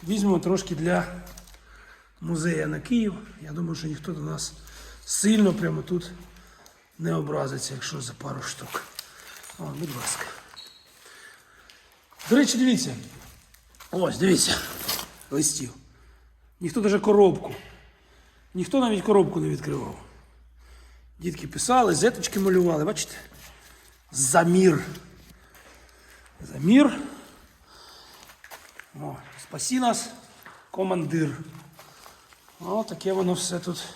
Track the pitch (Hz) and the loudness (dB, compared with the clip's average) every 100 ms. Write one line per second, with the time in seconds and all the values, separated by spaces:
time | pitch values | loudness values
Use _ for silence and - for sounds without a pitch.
0 | 165 214 202 175 175 185 - 156 165 180 | -4 0 2 2 2 0 0 -4 0 0
1 | 175 - - - - - - - - - | -2 -8 -14 -20 -20 -20 -20 -20 -20 -20
2 | _ _ 165 170 160 160 151 151 - 240 | _ _ -6 -2 0 -2 -2 -4 0 0
3 | 220 180 - - 156 151 170 160 160 147 | 0 -4 -14 -18 -14 -8 -6 -6 -8 -8
4 | - 110 76 78 - - - - - - | -8 -8 -8 -8 -8 -12 -20 -20 -20 -20
5 | - - 202 220 196 160 170 156 - 175 | -6 0 4 6 6 4 0 -2 -2 -4
6 | - - - - - - - _ _ _ | -4 -16 -20 -20 -20 -20 -20 _ _ _
7 | 165 165 147 151 139 135 - 135 - 151 | -4 -2 -2 -4 -4 -6 -8 -8 -10 -10
8 | 120 - 139 135 - - - - - - | -10 -12 -10 -10 -10 -12 -10 -10 -10 -14
9 | - - - - - - 160 139 165 127 | -16 -18 -20 -20 -20 -14 -12 -10 -10 -8
10 | 123 - - - - - - - _ - | -8 -8 -8 -14 -20 -20 -20 -20 _ -20
11 | - - - - _ - - - _ _ | -20 -20 -20 -20 _ -20 -20 -20 _ _
12 | _ - - 240 277 233 254 220 147 117 | _ -18 2 4 4 4 2 2 0 -8
13 | - - - - _ - _ _ - 180 | -12 -18 -20 -20 _ -20 _ _ -10 -2
14 | 180 110 185 170 - - - - - - | -2 2 4 4 4 0 -4 -10 -6 -6
15 | - - - 143 156 - 123 - - _ | -8 -16 -6 -2 0 -2 -8 -12 -20 _
16 | _ _ _ _ _ _ 175 185 208 196 | _ _ _ _ _ _ -6 0 2 2
17 | 202 208 196 143 - - - - - _ | 4 8 8 6 -6 -12 -16 -20 -20 _
18 | _ _ _ _ _ 185 180 277 247 208 | _ _ _ _ _ -6 -2 2 2 0
19 | 175 202 175 170 156 147 - - - - | 4 4 4 2 -2 -4 -4 -6 -8 -12
20 | - - - - - - - - - - | -18 -20 -20 -20 -20 -20 -20 -20 -20 -20
21 | - - 170 - 139 - - 254 226 156 | -20 -10 -10 -8 -10 -6 2 4 4 4
22 | 202 247 - 202 190 185 180 156 151 180 | 2 2 -4 0 4 4 4 2 0 -2
23 | - - - - - - - - - _ | -6 -10 -18 -20 -20 -20 -20 -20 -20 _
24 | _ - 131 175 170 180 185 147 - - | _ -4 2 4 6 6 6 4 -2 -12
25 | - - - - - - - - - _ | -18 -20 -20 -20 -20 -20 -20 -20 -20 _
26 | - - - _ - - 151 247 285 - | -20 -20 -20 _ -16 -2 6 8 8 4
27 | - - - - - _ _ - - - | -8 -12 -20 -20 -20 _ _ -20 -20 -20
28 | - - - - - - - - - 147 | -20 -20 -20 -20 -20 -20 -20 -20 -20 -14
29 | 147 131 - - - - - 254 247 214 | -14 -14 -18 -20 -16 -8 -2 2 2 0
30 | - - - - - - - - 190 180 | -4 -14 -20 -20 -20 -20 -14 -4 -2 0
31 | 151 160 151 - - - - - - - | 0 0 0 -2 -12 -18 -20 -20 -20 -20
32 | - - _ - _ _ 175 202 220 185 | -20 -20 _ -20 _ _ -4 -4 -4 -4
33 | 190 190 180 180 - - - 87 - | -2 0 2 0 -2 -4 -6 -8 -10